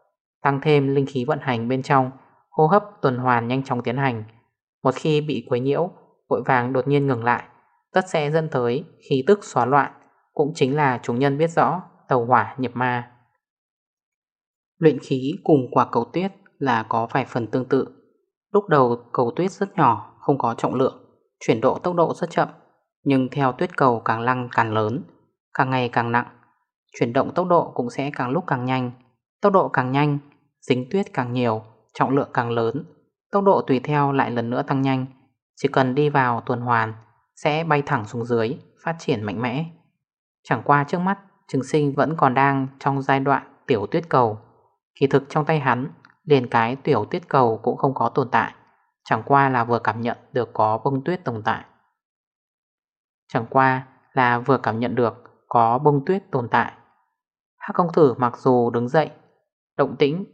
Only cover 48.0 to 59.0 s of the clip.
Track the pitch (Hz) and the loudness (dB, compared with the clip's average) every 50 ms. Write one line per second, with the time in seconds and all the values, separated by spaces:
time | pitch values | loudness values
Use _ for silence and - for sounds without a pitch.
48 | 117 117 - 147 127 120 - 113 104 - - _ _ _ _ _ _ _ _ _ | -2 -2 0 -2 0 2 2 0 0 0 -6 _ _ _ _ _ _ _ _ _
49 | - - 131 110 110 - 139 139 139 135 131 123 117 120 120 113 - 113 104 117 | -6 -4 -4 -2 0 2 4 4 4 4 2 0 0 0 -2 -2 0 -2 -4 -2
50 | 113 120 117 - _ _ - 123 113 - - - 110 107 107 110 - 143 135 131 | -4 -6 -6 -8 _ _ -4 -4 -4 -4 -2 0 0 0 0 -2 -2 -4 -4 -4
51 | 135 165 180 180 - 135 117 107 107 117 104 - - - _ _ _ _ _ _ | -2 -4 -6 -4 -6 -8 -8 -4 -4 -4 -4 -4 -8 -16 _ _ _ _ _ _
52 | _ _ _ _ _ _ _ _ _ _ _ _ _ _ _ _ _ _ _ _ | _ _ _ _ _ _ _ _ _ _ _ _ _ _ _ _ _ _ _ _
53 | _ _ _ _ _ - - 131 113 - - 135 131 131 131 131 135 - _ _ | _ _ _ _ _ -6 -4 -4 -4 0 2 4 4 4 2 0 -4 -10 _ _
54 | _ _ - 135 123 123 120 120 123 139 131 123 - 110 110 113 123 117 113 127 | _ _ 0 2 2 2 2 2 2 2 0 2 0 -2 -4 -2 -4 -2 0 0
55 | 120 110 107 - - - _ _ _ - - 120 117 113 120 131 151 151 143 139 | 0 0 -2 -6 -14 -20 _ _ _ 0 2 2 4 4 2 2 2 2 2 2
56 | 135 160 185 196 - _ - 131 117 110 - 117 - - - - _ _ _ _ | 0 -2 -4 -4 -4 _ -4 -4 -2 0 0 0 0 -2 -6 -16 _ _ _ _
57 | _ _ _ _ _ _ _ _ _ _ _ - - - - - 180 160 165 185 | _ _ _ _ _ _ _ _ _ _ _ -14 -12 -4 -2 -2 -2 0 4 4
58 | 156 131 113 107 127 120 - - - 135 127 123 120 117 113 120 120 120 139 160 | 4 4 4 0 -2 -4 -2 -2 0 2 2 2 2 0 0 -2 -2 0 0 0